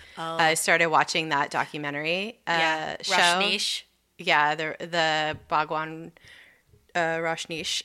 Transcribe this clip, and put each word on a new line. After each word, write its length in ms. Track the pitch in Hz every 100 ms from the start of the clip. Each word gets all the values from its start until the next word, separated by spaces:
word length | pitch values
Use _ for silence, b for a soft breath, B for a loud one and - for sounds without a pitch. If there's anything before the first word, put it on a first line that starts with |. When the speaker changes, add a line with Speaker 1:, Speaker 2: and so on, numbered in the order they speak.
| - -
Speaker 1:
Oh. 200 | 165 165
Speaker 2:
I 160 | 160
started 320 | 160 - 165 165
watching 420 | 156 147 175 160
that 200 | 143 147
documentary, 880 | 139 139 156 147 143 151 175 208 - -
uh, 100 | 170
Speaker 1:
Yeah. 380 | 160 160 156 -
Speaker 2:
show. 100 | -
Speaker 1:
Rajneesh. 680 | 185 175 175 185 196 - - - _ _ -
Speaker 2:
Yeah, 360 | 180 156 147
the, 220 | 156 156 -
the 600 | 170 170 160 156 156 151 -
Bhagwan, 640 | 160 156 156 156 160 170 - b b b b b _ _
uh, 240 | 175 165 165
Rajneesh, 640 | 165 165 - 165 180 -